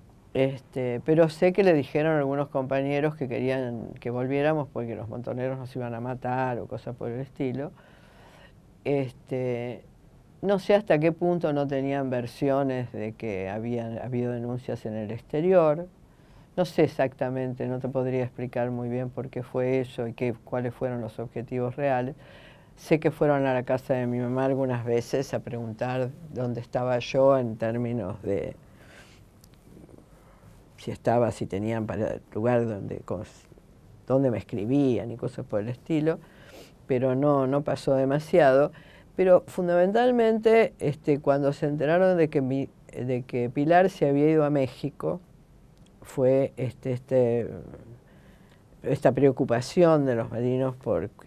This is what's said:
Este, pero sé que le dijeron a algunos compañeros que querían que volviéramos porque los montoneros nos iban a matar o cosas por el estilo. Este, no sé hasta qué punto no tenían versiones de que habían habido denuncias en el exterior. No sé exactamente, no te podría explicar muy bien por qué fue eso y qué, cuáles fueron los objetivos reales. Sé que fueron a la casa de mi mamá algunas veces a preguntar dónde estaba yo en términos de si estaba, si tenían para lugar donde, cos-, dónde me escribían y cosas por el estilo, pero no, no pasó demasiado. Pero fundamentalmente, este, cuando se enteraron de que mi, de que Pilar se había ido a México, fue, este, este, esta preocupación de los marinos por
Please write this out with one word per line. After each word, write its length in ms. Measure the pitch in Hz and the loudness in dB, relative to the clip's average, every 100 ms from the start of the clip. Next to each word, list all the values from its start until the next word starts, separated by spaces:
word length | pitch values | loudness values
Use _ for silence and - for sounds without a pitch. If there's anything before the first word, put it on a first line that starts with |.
| - - - 127 | -20 -20 -6 0
Este, 640 | 135 135 - 135 127 120 139 | 0 -2 -10 -6 -4 -4 2
pero 240 | 160 165 | 4 4
sé 240 | 156 180 | 4 2
que 100 | 180 | 4
le 80 | 190 | 4
dijeron 440 | 156 131 151 156 156 | 4 2 0 2 2
a 20 | |
algunos 300 | 139 139 143 | 0 -2 -2
compañeros 680 | 139 135 139 139 143 151 156 | -4 -2 -2 0 0 -2 -2
que 100 | 131 | -6
querían 680 | 117 127 131 127 117 - - | -2 -2 -2 -4 -6 -10 -10
que 100 | 123 | -6
volviéramos 580 | 123 131 139 147 156 123 | -4 -2 0 0 0 -4
porque 260 | - 117 | -6 -8
los 140 | 101 110 | -8 -10
montoneros 500 | 120 120 123 127 135 | -10 -8 -6 -6 -6
nos 160 | 123 | -8
iban 200 | 127 123 | -8 -8
a 60 | 113 | -8
matar 580 | 120 127 123 127 127 120 | -8 -6 -4 -2 -2 -4
o 80 | 113 | -8
cosas 280 | 117 - | -10 -12
por 160 | 120 117 | -10 -8
el 100 | 120 | -8
estilo. 520 | 135 - 135 123 151 - - - - - - - - - - _ | -10 -6 -4 -4 -8 -12 -20 -20 -20 -20 -20 -20 -20 -20 -20 _
Este, 1000 | 127 139 127 - - 131 127 120 120 113 - - - - - - | -2 -2 -2 -8 -8 -4 -4 -4 -6 -10 -16 -20 -20 -20 -20 -8
no 160 | 185 202 | -2 0
sé 160 | - | 2
hasta 240 | 202 214 156 | 2 4 2
qué 120 | 165 | 4
punto 440 | 165 175 175 160 | 2 0 0 0
no 120 | 147 139 | 0 0
tenían 440 | 139 139 139 135 | -2 -2 -2 -2
versiones 800 | 123 120 - 143 135 135 127 123 | -4 -6 -2 0 2 2 -2 -6
de 200 | 107 107 | -6 -8
que 360 | 110 110 95 95 | -8 -6 -6 -6
habían 500 | 113 113 120 113 113 | -6 -4 -6 -6 -8
habido 320 | 127 123 120 | -6 -4 -4
denuncias 540 | 120 120 123 - 117 | -4 -6 -8 -6 -8
en 80 | 117 | -6
el 180 | 110 104 | -8 -8
exterior. 760 | 117 - 151 175 185 160 151 180 - - _ - - - | -10 -6 -2 4 6 6 2 -4 -16 -20 _ -20 -20 -10
No 120 | - 180 | -4 -2
sé 180 | - | 2
exactamente, 840 | 151 - 135 - 127 131 131 127 123 | 2 2 -2 -2 -4 -4 -6 -6 -6
no 120 | 127 | -4
te 100 | 127 | -4
podría 340 | 131 127 127 | -2 -2 -2
explicar 480 | 123 - 123 123 123 | -4 -6 -6 -4 -4
muy 200 | 120 120 | -4 -4
bien 180 | 123 127 | -4 -6
por 220 | 127 127 | -8 -8
qué 120 | 127 | -10
fue 380 | 123 131 127 131 | -6 -2 0 0
eso 260 | 127 - 117 | -2 -6 -8
y 60 | |
qué, 220 | 113 123 110 | -4 -4 -4
cuáles 300 | - 127 123 | -6 -6 -6
fueron 260 | - 131 120 | -4 -6 -4
los 180 | 113 - | -8 -10
objetivos 580 | 120 123 113 127 123 123 | -10 -10 -8 -4 -4 -2
reales. 380 | 143 127 127 156 - - - - - | -2 0 -2 -8 -18 -20 -20 -20 -20
Sé 260 | - - 160 | -20 0 2
que 100 | 160 | 2
fueron 360 | - 151 143 135 | 0 2 2 2
a 80 | |
la 80 | 127 | 0
casa 320 | 123 131 - | 0 -2 0
de 120 | 127 123 | -2 0
mi 120 | 120 | -2
mamá 260 | 123 127 | -2 -2
algunas 400 | 135 131 131 123 | 0 0 0 -2
veces 480 | 117 117 117 135 139 | 0 -2 0 -4 -4
a 60 | 120 | -6
preguntar 720 | 110 117 113 107 123 127 127 147 - | -6 -8 -8 -6 -4 -2 -4 -6 -12
dónde 260 | - 123 120 | -6 -6 -6
estaba 380 | 123 131 123 123 | -6 -4 -2 -2
yo 400 | 117 135 135 135 | 0 4 6 6
en 180 | 120 107 | 2 -4
términos 640 | 113 120 120 120 95 107 | -4 -2 -4 -4 -6 -8
de 340 | - 98 - - - - - - - - - _ - - - - - - - - - - - - - - | -4 -4 -4 -10 -20 -20 -20 -20 -20 -20 -20 _ -20 -20 -20 -20 -20 -20 -20 -20 -20 -20 -20 -20 -20 -14
si 140 | - | -12
estaba, 420 | 110 - 117 113 | -4 0 2 2
si 140 | - 98 | 0 -6
tenían 400 | 95 107 113 107 | -4 -4 -4 -4
para 340 | 92 107 55 - | -4 -4 -4 -8
lugar 340 | 101 117 120 117 | -4 0 2 0
donde, 340 | 101 104 98 | -4 -8 -10
cos-, 460 | - 92 - - - - _ - - - - | -8 -8 -8 -16 -20 -20 _ -20 -20 -20 0
dónde 240 | 131 139 | 2 2
me 80 | 104 | 0
escribían 720 | - 104 104 143 135 107 117 | -4 -6 -2 2 2 0 -4
y 60 | 117 | -8
cosas 280 | 135 - | -8 -8
por 160 | 127 104 | -6 -4
el 80 | 107 | -4
estilo, 500 | 127 - 156 156 - - - - - - - - | -8 -4 0 0 -2 -8 -20 -20 -20 -20 -20 -2
pero 280 | 127 131 | 0 2
no, 320 | 131 147 143 131 | 2 2 2 2
no 160 | 143 | 0
pasó 320 | 143 127 - | -2 -4 0
demasiado. 800 | 135 135 143 151 180 143 135 143 - - - - - | 2 2 0 2 6 6 6 4 -2 -20 -20 -14 0
Pero 260 | 185 180 - | 6 6 4
fundamentalmente, 1300 | - 180 175 180 226 247 247 226 220 220 226 220 - | -4 2 4 4 4 4 4 4 4 4 6 4 0
este, 400 | 139 139 - 143 | -4 -2 0 2
cuando 340 | 147 139 139 | 4 2 2
se 140 | 143 151 | 0 -2
enteraron 500 | 147 143 175 185 180 | 0 2 4 4 4
de 120 | 156 | 2
que 120 | 156 | 2
mi, 260 | 131 135 131 - - | 0 -2 -4 -10 -18
de 300 | - 123 123 | -10 -4 -4
que 260 | 127 127 123 | -2 -4 -2
Pilar 400 | 143 147 170 190 | 0 4 6 4
se 180 | - 143 | 2 2
había 220 | 143 151 | 4 4
ido 140 | 156 | 4
a 60 | 147 | 4
México, 720 | 143 131 - 143 - 156 175 - - - - - - - - | 2 0 -4 -10 -6 -6 -6 -10 -20 -20 -20 -20 -20 -20 -20
fue, 500 | - - 131 135 135 - | -12 0 2 4 0 -4
este, 360 | 123 - 131 | -6 -6 -6
este, 560 | 123 - 131 120 117 107 95 65 - - 117 - - - - - - _ - 117 | -6 0 2 4 2 -2 -8 -14 -18 -20 -20 -20 -20 -20 -20 -20 -20 _ -10 -4
esta 260 | 131 139 | 2 2
preocupación 920 | 131 139 127 120 120 - - 170 156 135 | 4 4 2 0 0 -2 2 4 4 2
de 80 | |
los 160 | 117 113 | 0 -2
marinos 440 | 117 123 127 131 127 | -4 -2 0 -2 -4
por 340 | 120 87 90 - | -4 -2 -4 -10